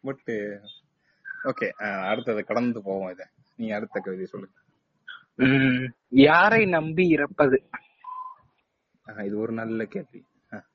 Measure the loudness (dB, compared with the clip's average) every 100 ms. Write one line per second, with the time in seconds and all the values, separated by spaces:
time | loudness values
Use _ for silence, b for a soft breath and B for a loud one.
0 | -10 -10 -8 -8 -8 -10 -18 -20 _ _
1 | _ _ -18 -8 -6 -4 -6 -4 -6 -4
2 | -2 -2 -2 -4 -2 -2 -2 -4 -4 -4
3 | -6 -10 -18 _ _ -10 -6 -6 -6 -8
4 | -8 -8 -10 -12 -16 _ _ _ _ _
5 | -20 B _ 0 4 4 4 0 -4 -12
6 | _ 6 8 8 6 4 4 0 0 2
7 | 4 4 2 2 4 4 _ -18 _ _
8 | -18 -14 -14 -18 _ _ _ _ _ _
9 | -18 -10 -6 -4 -4 -6 -4 -6 -6 -8
10 | -12 -20 _ _ _ -18 _